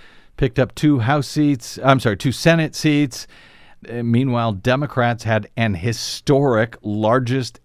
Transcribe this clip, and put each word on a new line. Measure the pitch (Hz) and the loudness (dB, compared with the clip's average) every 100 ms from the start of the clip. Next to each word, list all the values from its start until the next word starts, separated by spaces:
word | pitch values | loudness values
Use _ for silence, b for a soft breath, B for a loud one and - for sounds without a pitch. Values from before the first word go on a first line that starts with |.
| b b b - | b b b -4
picked | 135 - | -2 0
up | 120 - | -2 0
two | 151 139 | 2 2
House | 113 147 127 | 2 0 -2
seats, | 151 147 135 - - | 0 0 0 -6 -2
I'm | 127 135 | 2 2
sorry, | 117 98 | 2 -2
two | 139 | -2
Senate | - 165 165 156 - | 0 2 2 0 -2
seats. | 156 147 139 - - b b b b - - | 0 2 0 -4 -18 b b b b -20 -12
Uh, | 120 | -6
meanwhile, | 117 117 135 120 117 | 0 2 2 0 -2
Democrats | 98 123 131 147 131 120 117 | -2 0 0 -2 0 0 -2
had | 113 110 104 - | -2 -2 -2 -4
an | 113 90 | -2 -2
historic, | 117 113 - - - 147 143 110 117 - | -4 -4 -8 -4 0 2 4 2 0 -4
largest | 104 104 107 131 120 131 117 - | -6 0 2 2 0 -2 -4 -10